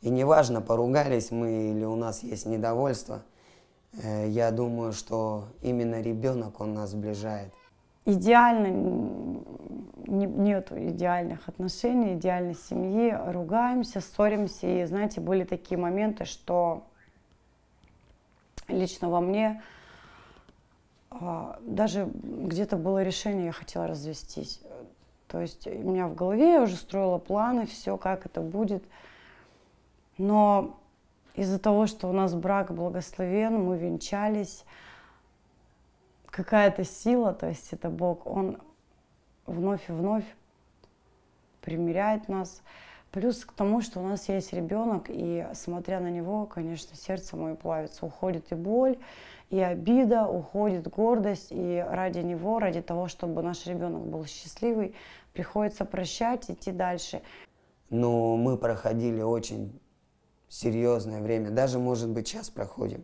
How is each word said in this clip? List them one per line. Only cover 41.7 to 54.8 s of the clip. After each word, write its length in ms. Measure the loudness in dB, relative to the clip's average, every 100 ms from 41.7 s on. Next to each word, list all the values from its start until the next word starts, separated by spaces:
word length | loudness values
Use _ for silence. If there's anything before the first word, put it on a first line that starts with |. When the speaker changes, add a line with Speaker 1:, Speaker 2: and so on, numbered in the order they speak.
| -2 0 2 2 0 -2
Speaker 2:
нас. 320 | -4 -4 -10 -20 -20 -20 -20 _
Плюс 320 | -2 0 -2
к 100 | -8
тому, 280 | -2 2 2
что 180 | 0 -6
у 40 |
нас 260 | -4 -4 -2
есть 240 | -4 -2
ребенок, 520 | -6 -2 0 0 -2 -4
и, 400 | -6 -4 -4 -6
смотря 460 | -8 -8 -6 -4 -4
на 120 | -2
него, 340 | -4 -2 -4 -4
конечно, 500 | -6 -6 -8 -12 -16
сердце 400 | -6 -6 -6 -8
мое 200 | -6 -6
плавится. 500 | -4 -4 -4 -8 -10
Уходит 460 | -4 -2 -2 -6
и 40 | -6
боль, 420 | 0 4 4 2 -6 -20 -20 -20 -2
и 100 | 0
обида, 680 | 2 0 4 6 8 6 4
уходит 600 | 0 -2 0 2 0 -4
гордость, 600 | 2 4 4 2 -2 -6
и 340 | -4 -2 -2 -2
ради 300 | -2 -2 -2
него, 400 | -2 -2 -2 0
ради 220 | 0 0
того, 260 | -2 -4 -4
чтобы 340 | -4 -4 -2
наш 240 | -4 -6 -6
ребенок 400 | -4 -4 -4 -6
был 200 | -8 -8
счастливый, 680 | -12 -16 -4 0 0